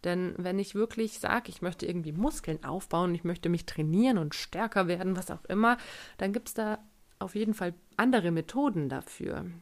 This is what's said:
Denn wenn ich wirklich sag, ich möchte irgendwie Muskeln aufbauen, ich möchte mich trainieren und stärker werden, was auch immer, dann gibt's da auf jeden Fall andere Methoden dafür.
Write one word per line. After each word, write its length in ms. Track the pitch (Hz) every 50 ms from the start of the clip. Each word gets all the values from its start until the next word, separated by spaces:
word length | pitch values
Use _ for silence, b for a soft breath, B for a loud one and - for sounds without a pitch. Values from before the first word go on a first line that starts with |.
| -
Denn 300 | 175 175 180 185 175 -
wenn 220 | - 175 180 185 196
ich 160 | 196 - -
wirklich 440 | 202 220 226 - 226 226 214 - -
sag, 300 | - - - 240 240 -
ich 120 | 170 -
möchte 240 | 175 180 170 - -
irgendwie 260 | - 175 175 160 156
Muskeln 520 | 151 170 226 302 311 - - - 156 156 -
aufbauen, 500 | 139 151 190 - - - 170 180 180 175
ich 100 | 170 -
möchte 260 | 170 175 170 - 170
mich 160 | 175 170 -
trainieren 520 | - - - 156 156 165 196 240 262 247
und 180 | 190 156 147 -
stärker 520 | - - - - 170 220 220 - 202 185
werden, 280 | 170 175 170 180 185 185
was 160 | 180 180 -
auch 140 | - 165 -
immer, 320 | - 185 202 220 233 240 233 B B B B B B B
dann 160 | - 190 190 202
gibt's 200 | 240 - - -
da 260 | 233 220 214 214 214 214 - _ _ - _ - _
auf 160 | 196 185 -
jeden 180 | 208 220 214 214
Fall 200 | - 185 175 175 - - _ -
andere 340 | - 220 254 240 220 170 175
Methoden 580 | 170 160 160 - - 254 294 285 202 170 147 131
dafür. 560 | 131 131 - - - - - - - - - 180 170 170